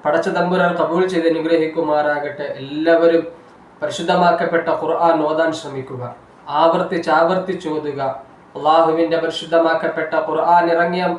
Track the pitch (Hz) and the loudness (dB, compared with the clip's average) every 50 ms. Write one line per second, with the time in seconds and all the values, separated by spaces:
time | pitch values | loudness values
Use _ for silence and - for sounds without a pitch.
0 | - 151 151 165 - 190 170 175 175 175 185 180 175 175 170 175 156 156 165 180 | 0 0 0 0 0 0 0 0 0 0 2 2 2 0 2 0 -2 0 0 0
1 | 185 185 180 165 160 165 160 160 156 160 165 160 156 160 156 165 165 151 151 151 | 0 0 0 0 2 2 0 0 0 0 2 2 2 0 -2 -4 -2 0 0 0
2 | 147 147 147 147 143 147 147 147 143 139 - 135 135 139 147 151 160 165 165 165 | 2 0 -2 -2 -4 -8 -8 -8 -8 -8 -8 -10 -10 -10 -6 -2 2 2 4 6
3 | 170 165 165 165 160 - - - - - - - - - - - 151 151 - - | 4 4 4 2 -2 -4 -14 -18 -20 -20 -20 -20 -20 -20 -10 -8 -8 -6 -6 -6
4 | 170 165 175 180 180 175 165 - 175 - 170 165 - 170 156 - 160 156 165 165 | -2 0 2 4 4 2 2 2 -2 -2 -2 -2 0 -2 -4 -2 -2 -2 0 2
5 | 170 165 165 156 147 151 156 160 165 160 151 - - 139 135 135 127 - 135 120 | 2 2 4 2 2 0 0 0 0 0 -2 -6 -10 -10 -10 -10 -10 -10 -10 -10
6 | 120 120 - - - - - - - 147 143 151 165 165 170 175 180 175 185 165 | -10 -12 -12 -16 -20 -20 -20 -20 -12 -4 0 2 2 2 2 0 -2 -2 -4 -4
7 | - 165 156 160 170 170 185 185 180 190 180 - - 156 156 151 147 147 135 139 | -2 0 2 2 2 2 0 -2 -2 -4 -6 -6 -6 -6 -6 -4 -6 -6 -6 -4
8 | 135 139 135 - - - - - - - - 139 143 151 160 165 165 160 156 165 | -6 -6 -6 -8 -14 -20 -20 -20 -20 -18 -14 -2 2 4 4 6 4 4 2 2
9 | 165 160 165 165 160 160 160 - 170 156 165 170 165 160 160 160 170 160 - 160 | 0 0 0 0 -2 -4 -6 -8 -6 0 2 2 2 2 0 0 -2 -4 -4 -4
10 | 156 - 160 160 156 156 - - - 170 175 175 170 170 165 165 175 175 180 185 | -4 -2 -2 -2 -2 -2 -2 0 2 4 4 4 4 4 2 2 2 0 0 -2
11 | 180 170 165 | -2 -2 -4